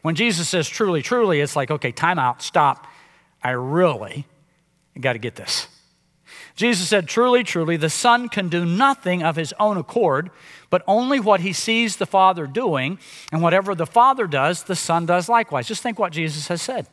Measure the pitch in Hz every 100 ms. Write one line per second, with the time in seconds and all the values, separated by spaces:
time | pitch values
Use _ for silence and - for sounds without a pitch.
0 | 160 165 233 170 165 180 147 - 208 165
1 | - 247 214 151 143 147 131 151 131 -
2 | 165 180 127 120 - 175 147 - - -
3 | _ _ _ _ 123 127 127 160 180 117
4 | 104 139 143 _ _ _ _ _ _ -
5 | 127 117 117 - - - - _ _ _
6 | _ _ _ - - - 233 196 180 208
7 | 156 - 247 247 202 175 160 170 156 -
8 | 247 240 240 208 185 175 170 180 269 269
9 | 180 180 165 160 156 - 208 190 147 233
10 | 180 135 180 - - - _ 180 - 214
11 | 254 277 214 190 185 175 - 226 226 -
12 | 180 190 185 175 143 170 214 143 131 190
13 | - - - 160 165 185 196 175 160 233
14 | 254 262 196 143 143 175 - 175 - 170
15 | 165 180 175 233 220 139 117 220 247 233
16 | 190 156 160 151 147 175 - 247 -